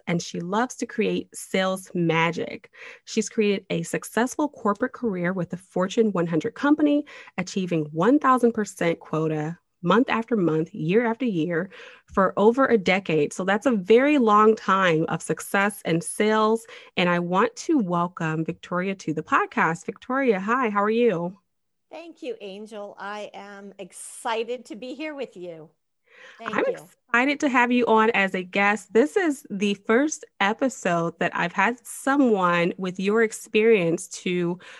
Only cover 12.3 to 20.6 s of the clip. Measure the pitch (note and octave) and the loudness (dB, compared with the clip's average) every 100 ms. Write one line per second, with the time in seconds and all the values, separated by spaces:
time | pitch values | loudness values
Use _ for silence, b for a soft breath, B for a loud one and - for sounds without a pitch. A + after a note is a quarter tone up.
12.3 | - G#3 A#3+ C4+ A#3 F3+ F#3 F#3+ D#3 C#3+ | 4 4 4 4 2 2 0 0 0 0
13.3 | - F#3 G3+ C4+ A3+ F3+ A3+ C#4 D4+ A3 | -2 -2 0 0 0 4 4 6 4 4
14.3 | G#3 G#3+ G#3+ - G3 F#3 D#3+ D#3+ E3 - | 6 6 4 2 2 4 2 0 -4 -4
15.3 | D#3+ - G3+ G3+ G#3 - E3 E3+ - G#3+ | -8 -2 0 0 -2 -2 -2 -2 -2 0
16.3 | A3 G#3+ A3+ - B B - F3+ F3 F3 | 2 2 0 -4 B B -2 0 0 0
17.3 | F#3 D#4 - - D#4 F#3 F3 F3 - D#3+ | 2 0 0 0 0 2 0 -2 -4 -4
18.3 | D#3 D#3+ F3 - F3 F#3+ G3 - D3 - | -2 -4 -8 -6 -4 -4 -6 -6 -6 0
19.3 | C#4+ G4+ - F3 E3+ - - - C4 C4+ | 0 0 0 0 0 -6 -12 -6 -2 2
20.3 | F#3+ F#3+ B3 | 0 0 0